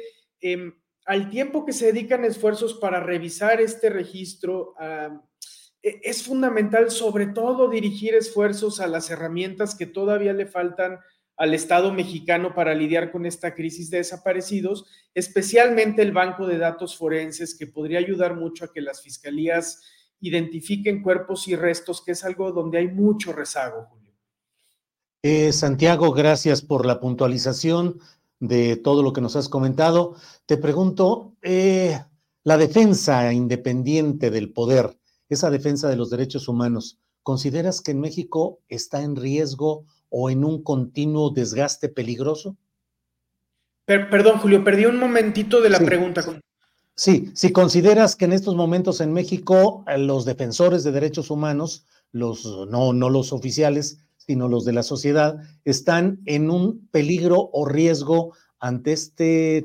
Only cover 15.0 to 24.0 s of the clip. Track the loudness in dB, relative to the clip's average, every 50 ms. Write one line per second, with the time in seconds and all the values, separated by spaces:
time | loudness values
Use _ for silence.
15 | _ _ _ -6 -6 -2 -2 -2 -2 4 6 6 6 6 4 2 2 2 4 2
16 | 2 2 2 0 0 0 -2 -6 -4 -4 -2 0 -2 -2 -2 -4 -10 -12 -10 -6
17 | -4 -2 -2 -2 -4 -6 -10 -10 -12 -12 -12 -14 -16 -14 _ -10 -8 -4 -2 -2
18 | -2 -2 -2 -2 -2 -2 -2 -6 -8 -10 -10 -12 -16 -14 _ -12 -10 -10 -12 -14
19 | -18 -20 -20 -16 _ -10 -6 -4 -2 -2 -2 -2 -4 -6 -12 -16 _ _ _ _
20 | _ _ _ _ -8 -4 -4 -4 -4 -4 -8 -12 -6 -6 -6 -4 -2 -4 -4 -2
21 | 0 0 0 0 -2 -6 -10 -10 -4 -6 -4 -2 0 -2 -2 -2 -6 -10 -10 -10
22 | -8 -8 -8 -8 -8 -10 -8 -6 -6 -4 -4 -4 -6 -4 -2 -2 -2 -2 0 2
23 | 2 2 2 0 -4 -8 -8 -10 -10 -8 -6 -6 -6 -6 -8 -14 -16 _ _ _